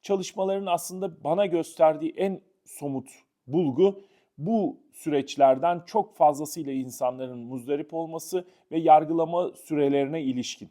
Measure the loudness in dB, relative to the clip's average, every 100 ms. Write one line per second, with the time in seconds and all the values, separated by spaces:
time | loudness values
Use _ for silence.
0 | -2 -4 -4 -4 -2 -2 -2 -4 -4 -8
1 | -8 -6 -2 0 0 0 -4 4 4 4
2 | -6 -2 -4 -4 _ _ _ -10 -6 -6
3 | -8 -20 _ _ -4 0 0 4 2 2
4 | -18 _ _ -10 -2 0 -2 -6 _ -10
5 | -2 -2 -2 4 4 4 0 -2 -2 -4
6 | -4 _ 2 2 -8 -8 -6 -6 -8 -4
7 | -4 -4 -10 -10 -10 -10 -4 -4 -4 -8
8 | -8 -10 -6 -6 -6 _ _ 0 8 8
9 | 8 0 0 0 -2 -6 -6 0 2 2
10 | 0 -2 -4 -4 -6 -10 -18